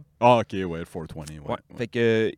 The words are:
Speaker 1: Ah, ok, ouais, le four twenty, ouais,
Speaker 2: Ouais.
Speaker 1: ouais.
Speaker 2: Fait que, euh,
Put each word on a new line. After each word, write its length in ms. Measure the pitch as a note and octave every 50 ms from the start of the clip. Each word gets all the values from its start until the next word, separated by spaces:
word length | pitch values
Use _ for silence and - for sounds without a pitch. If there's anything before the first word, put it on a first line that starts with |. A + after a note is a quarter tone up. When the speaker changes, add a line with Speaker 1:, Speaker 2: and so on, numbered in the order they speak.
| C#3+ _ _ -
Speaker 1:
Ah, 160 | A#2 A#2+ B2 A2+
ok, 140 | G#2 - G#2
ouais, 260 | F#2+ F#2+ F2 E2 E2
le 60 | E2+
four 200 | - - F2 D#2+
twenty, 260 | D2+ - E2 D2 D2+ D#2 D2+
ouais, 60 | D2
Speaker 2:
Ouais. 60 | E2+ A#2 - - -
Speaker 1:
ouais. 80 | -
Speaker 2:
Fait 100 | - A#2+ G2+
que, 100 | - A#2+
euh, 320 | A#2 A2+ A2+ A2 A2 G2+ -